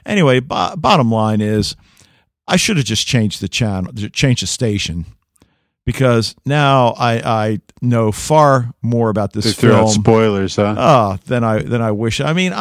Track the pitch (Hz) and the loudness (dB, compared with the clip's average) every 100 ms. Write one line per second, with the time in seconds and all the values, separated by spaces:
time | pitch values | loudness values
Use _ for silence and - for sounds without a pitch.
0 | - 208 143 127 135 - - 160 196 180 | -4 2 4 2 0 -4 -4 -2 2 2
1 | 117 110 110 107 107 107 101 - _ _ | 2 0 0 0 0 -2 -2 -8 _ _
2 | _ _ _ _ - 185 - 175 113 110 | _ _ _ _ -2 0 0 -2 -2 -4
3 | - 123 107 - 98 - 113 95 90 - | 0 0 0 -4 -8 -4 -2 -4 -6 -8
4 | 104 - 139 120 95 - 120 101 - 85 | -10 -2 0 0 -4 -4 -2 -2 -4 -8
5 | 82 - _ _ _ _ _ _ - 117 | -10 -16 _ _ _ _ _ _ -8 0
6 | 127 117 107 - 135 147 143 135 120 - | 2 2 0 -6 -4 0 2 4 2 0
7 | 120 117 - 110 110 107 - _ 123 117 | -2 -2 -2 -2 -2 -4 -8 _ -2 0
8 | 110 - - 156 143 131 120 - 117 120 | 0 -2 0 4 4 4 0 -6 -2 0
9 | 113 104 101 104 110 98 117 107 110 107 | 0 -2 -4 -2 -4 2 4 4 4 2
10 | 110 110 110 101 95 - 104 107 - 131 | 4 4 4 0 -2 -2 -2 2 2 4
11 | 101 95 - 123 113 107 - 117 113 104 | 2 -4 -4 -2 0 -2 -2 -4 -2 -2
12 | 113 123 143 170 185 185 | -4 -2 -2 -2 -2 0